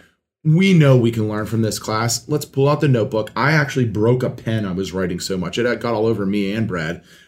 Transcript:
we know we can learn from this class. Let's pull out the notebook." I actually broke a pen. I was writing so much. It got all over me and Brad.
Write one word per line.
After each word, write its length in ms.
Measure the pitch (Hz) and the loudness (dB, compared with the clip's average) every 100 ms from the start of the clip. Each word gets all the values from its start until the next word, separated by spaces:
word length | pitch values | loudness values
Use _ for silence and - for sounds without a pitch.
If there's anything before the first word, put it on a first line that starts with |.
| _ _ _ _ | _ _ _ _
we 300 | 160 160 196 | 0 2 4
know 220 | 180 143 131 | 6 6 6
we 160 | 117 | 4
can 160 | 110 107 | 0 -2
learn 200 | 107 104 | -4 -4
from 160 | 113 | -2
this 160 | 110 104 | -2 -2
class. 480 | - 107 117 - - | -4 -2 -2 -4 -4
Let's 180 | 147 - | -6 -4
pull 240 | 135 139 | 0 2
out 100 | 147 | 2
the 80 | 151 | 2
notebook." 440 | 123 107 110 107 - | 2 2 -2 -4 -2
I 180 | 135 | 2
actually 320 | 156 139 135 117 | 2 0 0 -2
broke 360 | 101 110 127 | 0 2 2
a 80 | 120 | 0
pen. 380 | - - 113 101 | -6 -6 -4 -4
I 40 | |
was 220 | 90 92 | -4 -6
writing 260 | 92 92 87 | -4 -4 -6
so 160 | - 92 | -6 -6
much. 220 | 82 120 | -4 -2
It 220 | 117 113 | -2 -2
got 160 | 120 110 | -2 -2
all 100 | 110 | 0
over 220 | 104 98 | 0 -2
me 240 | 104 98 | -2 -2
and 160 | 107 110 | -2 -4
Brad. 340 | 87 78 87 - - | -4 -6 -8 -12 -20